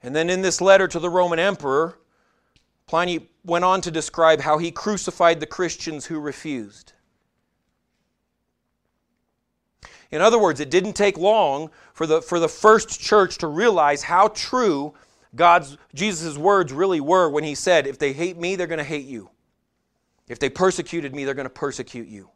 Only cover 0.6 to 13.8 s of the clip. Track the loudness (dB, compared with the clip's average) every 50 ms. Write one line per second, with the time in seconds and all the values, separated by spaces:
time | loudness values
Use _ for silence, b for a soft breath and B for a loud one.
0.6 | 6 6 6 6 6 2 -4 -4 -6 -2 0 0 0 0 0 0 0 -2 -2 -2
1.6 | -4 -2 0 0 -2 -2 -6 _ _ _ _ _ _ _ _ _ _ _ _ _
2.6 | _ _ _ _ _ _ -2 -2 -2 -2 -4 -6 -8 _ _ _ _ -4 -2 0
3.6 | 2 2 0 0 -2 -4 -6 -6 -8 -6 -2 2 4 4 4 4 2 0 0 0
4.6 | 0 -4 -8 -6 -4 -4 -4 -4 -4 -8 -4 2 4 4 4 2 -4 -12 -6 -6
5.6 | -6 -6 -6 -8 -10 -10 -10 -10 -10 -10 -10 -8 -8 -8 -10 -10 -10 -10 -8 -8
6.6 | -10 -12 -16 -20 _ _ _ _ _ _ _ _ _ _ _ _ _ _ _ _
7.6 | _ _ _ _ _ _ _ _ _ _ _ _ _ _ _ _ _ _ _ _
8.6 | _ _ _ _ _ _ _ _ _ _ _ _ _ _ _ _ _ _ _ _
9.6 | _ _ _ _ B B B B B B -2 4 4 6 6 6 4 2 2 0
10.6 | -6 0 0 0 0 0 -2 0 0 0 0 0 0 2 2 4 2 0 0 -4
11.6 | -8 -12 b b b b b -8 -2 0 0 0 0 -2 -2 0 0 -2 -2 4
12.6 | 6 6 6 6 4 -2 -12 -12 -2 4 4 4 4 4 0 -8 -8 -6 -4 0
13.6 | 0 2 2 4